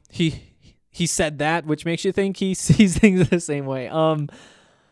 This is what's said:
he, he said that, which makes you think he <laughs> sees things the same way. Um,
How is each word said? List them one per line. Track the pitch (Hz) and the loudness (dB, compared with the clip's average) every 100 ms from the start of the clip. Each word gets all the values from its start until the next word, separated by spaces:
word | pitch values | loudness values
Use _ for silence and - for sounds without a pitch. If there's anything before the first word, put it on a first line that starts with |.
| _ | _
he, | - 160 127 - _ _ _ _ | -2 -2 -2 -12 _ _ _ _
he | - 170 | -6 -4
said | - 160 147 | -2 -2 -2
that, | 147 170 151 | -2 -2 -2
which | 151 | -4
makes | 170 170 | -4 -4
you | 196 | -2
think | 180 196 185 | -2 -2 -2
he | 190 | -4
<laughs> | |
sees | 185 - - 202 165 | -2 2 4 4 6
things | 214 185 160 | 4 6 2
the | 175 | 0
same | 170 143 135 | -2 -6 -4
way. | 135 123 | -6 -4
Um, | 160 160 156 147 - - _ _ _ _ | 0 0 0 -4 -10 -20 _ _ _ _